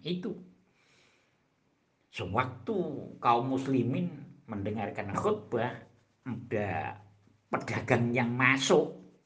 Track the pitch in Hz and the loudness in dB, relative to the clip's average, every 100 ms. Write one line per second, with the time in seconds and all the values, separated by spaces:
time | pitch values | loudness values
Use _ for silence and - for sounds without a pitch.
0 | 139 180 226 - - _ _ _ _ _ | -4 -4 -4 -8 -12 _ _ _ _ _
1 | _ _ _ _ _ _ _ _ _ _ | _ _ _ _ _ _ _ _ _ _
2 | _ - 95 101 131 - - 208 160 131 | _ -8 -2 0 -2 -4 -4 -2 -2 -6
3 | - - 127 120 131 131 - 131 117 165 | -10 -2 4 4 4 0 2 2 2 0
4 | 180 147 - - - 107 98 107 101 - | -2 -6 -16 -20 -10 -6 -4 -4 -4 -4
5 | 101 90 208 214 - 120 117 - - _ | -4 -2 0 0 -2 0 0 -4 -16 _
6 | _ _ 131 107 - 110 101 82 65 60 | _ _ -10 -10 -4 -2 -2 -2 -4 -8
7 | - - _ _ _ - - - - 123 | -18 -20 _ _ _ -4 -2 -4 2 2
8 | 120 120 120 123 127 135 - 170 151 - | 4 2 0 4 4 4 6 6 6 -4
9 | - - | -20 -20